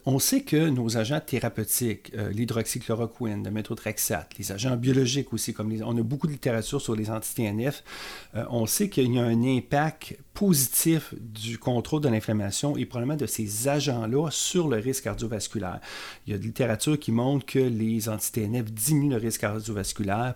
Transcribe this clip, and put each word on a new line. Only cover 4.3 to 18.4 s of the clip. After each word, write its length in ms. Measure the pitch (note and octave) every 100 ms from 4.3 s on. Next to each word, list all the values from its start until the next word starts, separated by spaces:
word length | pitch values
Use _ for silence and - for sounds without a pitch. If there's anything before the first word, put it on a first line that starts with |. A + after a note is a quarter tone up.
| -
les 140 | F#2+
agents 260 | G2 B2+ B2
biologiques 560 | B2 C3 B2 C#3 C3
aussi, 220 | A2 -
comme 160 | A2 G#2+
les, 140 | A2
on 120 | A2 A#2
a 60 |
beaucoup 240 | A2+ C#3 E3
de 60 |
littérature 480 | C#3+ C3 A2+ G#2+ C#3
sur 160 | - A2
les 140 | A2
anti-T 340 | A2+ - -
N 260 | G#2+ G#2 B2+
F, 140 | C#3+ - - - - -
euh, 100 | G#2+ -
on 160 | A#2+ A2+
sait 220 | - G3+
qu'il 240 | - B2+
y 60 | B2+
a 20 |
un 220 | A#2+ A2+
impact 720 | B2+ B2+ - C#3+ D#3 - - - -
positif 800 | - G3+ D3 B2 - D#3+ D#3+ - -
du 380 | A2+ A2 A2 A2+
contrôle 420 | - A#2+ A2 D#3
de 80 | D3
l'inflammation 680 | A2 - G#2+ G2+ - C#3+ D3
et 100 | B2
probablement 300 | B2 A#2+ D3+
de 100 | A#2
ces 420 | - G#2 G#2+ B2+
agents-là 640 | D3 C#3 A#2+ A2 C3 D#3+
sur 340 | - - F3+ D#3
le 120 | A2+
risque 260 | A#2 C3
cardiovasculaire. 720 | - G2+ A#2 A2 - A2+ F2+ F2+ - - - - -
Il 60 |
y 20 |
a 40 | G2+
de 40 |
littérature 560 | G#2+ - A#2+ A2 - D3+
qui 140 | -
montre 340 | A2+ B2+ C#3+ -
que 140 | C3+
les 480 | B2+ A2 A2 A2+ G#2+
anti-T 340 | G#2+ - A#2+